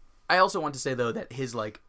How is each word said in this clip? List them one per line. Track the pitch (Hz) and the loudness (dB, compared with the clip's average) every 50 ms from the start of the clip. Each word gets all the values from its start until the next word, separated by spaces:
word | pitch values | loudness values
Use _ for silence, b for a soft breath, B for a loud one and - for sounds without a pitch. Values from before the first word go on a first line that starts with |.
| - - _ _ _ - | -20 -20 _ _ _ 2
I | 165 185 | 4 6
also | 190 196 196 190 | 6 4 4 -2
want | 156 147 135 | -4 -4 -6
to | 127 | -4
say, | - 139 131 | -4 -4 0
though, | 123 120 117 | 0 0 0
that | 110 113 - - 120 | -2 -4 -8 -10 -8
his, | 131 131 120 113 | -8 -8 -6 -4
like, | 117 107 110 104 - _ | -6 -6 -8 -10 -14 _